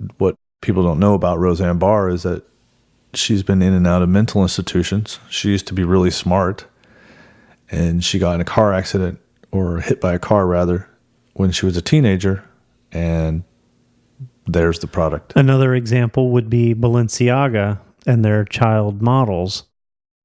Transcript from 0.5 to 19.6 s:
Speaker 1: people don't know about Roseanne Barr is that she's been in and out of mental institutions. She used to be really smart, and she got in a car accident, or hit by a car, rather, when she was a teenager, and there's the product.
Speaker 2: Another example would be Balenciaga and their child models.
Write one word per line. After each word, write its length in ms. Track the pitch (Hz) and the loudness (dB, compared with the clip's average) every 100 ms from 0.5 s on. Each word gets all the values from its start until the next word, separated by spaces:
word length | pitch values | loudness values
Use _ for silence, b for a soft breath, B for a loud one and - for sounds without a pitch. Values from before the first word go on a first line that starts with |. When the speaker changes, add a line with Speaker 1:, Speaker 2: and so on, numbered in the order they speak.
| _ | _
Speaker 1:
people 220 | - 92 | -2 0
don't 160 | 87 76 | 0 2
know 160 | 101 | 2
about 240 | 98 87 85 | 2 0 0
Roseanne 400 | 90 85 87 87 | 0 0 0 0
Barr 300 | 92 107 92 | 2 2 0
is 160 | 87 | -2
that 180 | 90 82 - _ _ _ _ _ _ | -4 -6 -10 _ _ _ _ _ _
she's 300 | - - 101 | -8 -2 0
been 180 | 95 95 | 2 2
in 100 | 92 | 4
and 140 | 92 87 | 4 2
out 160 | 90 | 2
of 60 | 90 | 2
mental 340 | 98 110 104 | 2 2 0
institutions. 760 | 92 - 92 90 90 101 107 - - | 0 -2 -4 -4 -2 -4 -6 -12 -12
She 200 | - 104 | -6 -2
used 180 | 98 - | -2 -4
to 40 | |
be 120 | 92 | -4
really 260 | 87 92 90 | 2 2 2
smart, 560 | - 87 95 90 104 - b b b b b b b b b _ | 0 0 0 0 -4 -14 b b b b b b b b b _
and 320 | 80 85 85 | -4 -2 -2
she 160 | - 95 | -2 -2
got 160 | 87 | 0
in 60 | 85 | -2
a 40 | |
car 300 | 85 - 107 | -2 0 2
accident, 460 | 92 - 98 90 90 _ _ _ | 0 -2 -4 -4 -8 _ _ _
or 260 | 95 90 85 | -4 -2 -4
hit 220 | - - | -4 -2
by 120 | 90 | -2
a 60 | 87 | -4
car, 260 | - 104 | 0 2
rather, 440 | 90 87 87 87 - _ _ _ _ | 2 0 0 -2 -6 _ _ _ _
when 180 | - 95 | -4 -2
she 120 | - | 0
was 120 | 92 87 | -2 -2
a 40 | |
teenager, 600 | - 151 117 92 95 95 - _ _ _ _ | 0 2 4 2 0 -2 -8 _ _ _ _
and 540 | 82 85 82 80 80 - _ _ _ _ _ _ - - _ - | -6 -2 -2 -2 -4 -8 _ _ _ _ _ _ -20 -20 _ -4
there's 320 | 85 85 82 | 0 0 -2
the 80 | 82 | -6
product. 440 | 92 80 73 - 139 | -4 -2 -4 -4 0
Speaker 2:
Another 400 | 135 131 131 127 | 2 2 2 0
example 540 | 113 123 117 131 127 | 0 0 0 0 0
would 200 | 123 110 | 0 0
be 240 | 120 117 | 0 2
Balenciaga 1040 | 113 117 120 113 - 120 131 139 107 101 101 - _ | 2 2 2 0 0 0 2 0 0 -2 -4 -10 _
and 200 | - 117 | 0 2
their 200 | 107 107 | 2 2
child 560 | 104 - 117 110 104 101 | -2 0 2 2 0 -2
models. 640 | 117 131 117 87 95 - | 0 2 0 -2 -4 -8